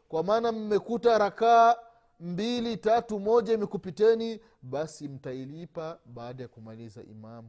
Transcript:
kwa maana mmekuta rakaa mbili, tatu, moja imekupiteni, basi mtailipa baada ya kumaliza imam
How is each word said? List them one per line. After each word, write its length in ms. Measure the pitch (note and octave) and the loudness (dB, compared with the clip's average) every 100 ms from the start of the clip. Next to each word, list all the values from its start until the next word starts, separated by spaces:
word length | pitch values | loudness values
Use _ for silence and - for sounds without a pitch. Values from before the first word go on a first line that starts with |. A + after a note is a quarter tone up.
| _ | _
kwa 140 | D#3+ | -4
maana 300 | F3 A3 A#3 | 0 0 0
mmekuta 640 | A3 G#3+ G#3 - A#3 A#3 A3 | -4 0 -2 0 0 4 4
rakaa 580 | G3+ - A3+ A#3 A#3 A#3 - _ _ _ | 2 2 6 8 8 4 -2 _ _ _
mbili, 560 | E3+ F3 A3+ A#3+ A#3 A3 | -10 -4 -2 -2 -4 -2
tatu, 440 | G#3+ A#3 A#3 G#3+ | 2 0 0 -6
moja 320 | G3+ A#3 G#3+ | 2 2 2
imekupiteni, 840 | A3 G3+ G3 F#3 D3 G#3+ A3+ A3+ A3 _ _ | 0 -2 -6 -10 2 4 4 0 -8 _ _
basi 460 | B2+ C3+ D#3 - C#3+ | -10 -6 -6 -8 -14
mtailipa 920 | C3+ C3+ C3 C3 D#3 E3+ E3+ D#3+ E3+ A#2+ | -12 -12 -12 -12 -14 -14 -12 -12 -14 _
baada 360 | A#2+ A#2+ B2+ | -16 -14 -14
ya 60 | A#2+ | -14
kumaliza 540 | - A2 A2 A#2 A2+ | -16 -18 -16 -16 -18
imam 460 | - G#2+ A2 A#2 | -20 -20 -18 -18